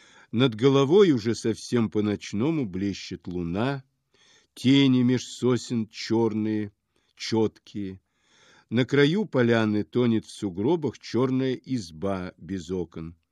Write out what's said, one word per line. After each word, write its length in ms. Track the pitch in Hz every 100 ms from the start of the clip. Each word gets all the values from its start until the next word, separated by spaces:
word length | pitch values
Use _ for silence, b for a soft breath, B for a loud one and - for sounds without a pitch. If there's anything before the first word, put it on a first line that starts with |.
| b b b
Над 240 | 113 131
головой 580 | 107 135 135 135 190 196
уже 220 | 127 104
совсем 540 | 107 113 104 - 120 107
по-ночному 760 | 107 104 101 - 101 135 160 117
блещет 600 | 90 101 92 - 87 -
луна, 560 | 87 85 90 127 139 - _ _ b b b b
тени 500 | - 123 139 139 127
меж 220 | 123 127
сосен 640 | - - 123 120 - 120 107
черные, 840 | - - 113 113 107 110 107 104 - _ _ _ _
четкие. 840 | - 113 107 - - 107 98 95 _ b b b b b b
На 160 | 113
краю 400 | 127 139 143 190
поляны 600 | 196 135 120 117 110 104
тонет 420 | 104 123 123 110 -
в 60 |
сугробах 640 | - 104 87 107 175 147 -
черная 560 | - 113 131 131 131
изба 800 | 123 - 127 82 78 98 95 90 -
без 340 | 80 95 82
окон. 460 | 92 82 - 82 82 _